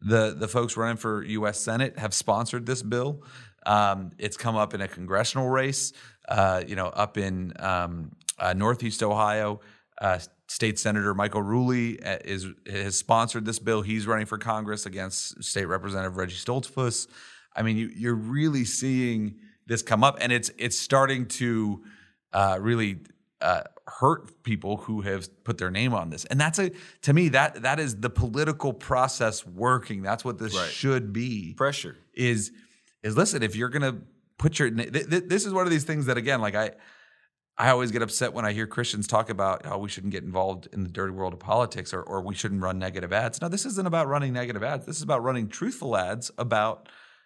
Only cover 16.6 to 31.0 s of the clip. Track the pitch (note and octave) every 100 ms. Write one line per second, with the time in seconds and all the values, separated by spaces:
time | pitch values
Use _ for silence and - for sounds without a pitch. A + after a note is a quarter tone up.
16.6 | - - B2+ - - - - - _ -
17.6 | A2 A2 A2+ - A#2+ A2+ A2 C#3 D#3 C#3
18.6 | A2 - C3 C3 B2 A2+ G#2+ - - _
19.6 | - A#2 - A2 C3+ C#3 B2 A#2+ A#2 -
20.6 | A#2 - - C3+ C3+ C3 A#2 - B2 A2+
21.6 | G#2+ G2 - - _ _ _ F#2+ G2 F#2+
22.6 | G#2+ A#2 G#2 F#2 - _ _ _ D#2+ E2+
23.6 | - - - - C#3 E3 - - - A2
24.6 | G2 G#2 - A2 G2 F#2+ F2+ _ - F2
25.6 | F#2 F#2+ B2+ A2 E2 D2 - C3 D3+ D#3+
26.6 | F#3 F3+ - - - D3 E3+ E3 E3 -
27.6 | B2+ D3 D3 G2+ A#2 - B2 B2 D#3 D3+
28.6 | C#3 A#2+ - B2+ B2+ - A2+ G#2+ - F2+
29.6 | A#2+ B2+ - G2+ F#2+ A2+ B2+ G2 A2 F#2+
30.6 | E2+ - C3+ C3